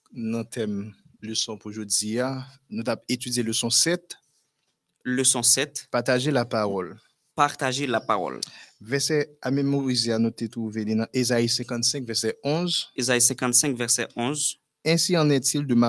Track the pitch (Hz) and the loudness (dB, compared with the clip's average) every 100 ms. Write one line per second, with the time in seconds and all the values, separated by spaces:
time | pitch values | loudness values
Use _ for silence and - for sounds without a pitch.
0 | _ - 110 117 113 123 107 101 107 - | _ -8 -6 -4 -6 -6 -4 -4 -8 -14
1 | _ _ 107 110 - 107 110 107 104 - | _ _ -8 -6 -6 -8 -10 -10 -4 -2
2 | 107 113 127 131 131 - _ 107 117 113 | -2 -2 -2 -4 -10 -18 _ -6 -4 -4
3 | - 123 127 120 113 110 120 - 160 175 | -2 -4 -2 -2 -2 -2 0 2 2 0
4 | - - _ _ _ _ _ _ _ _ | -4 -20 _ _ _ _ _ _ _ _
5 | 123 127 131 127 113 - 143 - - 123 | -4 0 2 2 2 2 0 -6 -4 -2
6 | 120 127 139 135 117 117 104 98 87 104 | 2 2 2 0 0 0 0 -2 -6 -10
7 | _ _ _ - 147 - 135 127 139 113 | _ _ _ 0 0 2 -2 -2 0 0
8 | - 104 78 60 - - - _ 107 139 | 0 0 -2 -6 -10 -12 -20 _ -4 -2
9 | - 151 143 - 131 139 139 139 135 123 | 0 0 -2 -6 -2 0 2 2 0 0
10 | 117 113 113 - 113 117 113 110 107 110 | 2 2 2 0 -6 -4 -6 -4 0 0
11 | 113 127 123 120 117 - 127 120 117 143 | 0 0 2 2 2 0 -4 -2 -2 -2
12 | 117 107 110 - 139 156 175 - - - | -4 -4 -2 -2 -2 -2 0 -4 -6 -4
13 | 123 123 - 127 127 120 151 120 117 - | 0 4 2 2 2 2 2 0 0 0
14 | - - 120 147 - - _ _ 160 165 | -2 -2 -2 -2 -4 -6 _ _ 0 2
15 | - 175 151 139 131 147 143 120 | 2 4 4 4 2 0 2 4